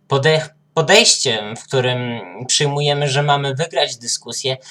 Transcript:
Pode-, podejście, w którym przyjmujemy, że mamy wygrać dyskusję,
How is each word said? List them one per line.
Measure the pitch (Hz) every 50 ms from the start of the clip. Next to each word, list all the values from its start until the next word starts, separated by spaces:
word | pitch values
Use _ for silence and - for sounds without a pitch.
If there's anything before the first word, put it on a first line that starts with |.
| _ _
Pode-, | 139 135 127 156 156 156 - - - _ _ _ _
podejście, | 160 151 165 196 226 233 - - - - 131 113 107 107 104 113
w | - -
którym | - - 131 123 127 127 123 123 120 117 113 95 87 87 107 131
przyjmujemy, | - - - 151 143 139 147 147 147 143 143 147 143
że | 131 147
mamy | 147 147 143 143 143 143 131
wygrać | 127 165 165 - 160 147 143 -
dyskusję, | - 120 117 - - - 120 113 - - 131 131 - - -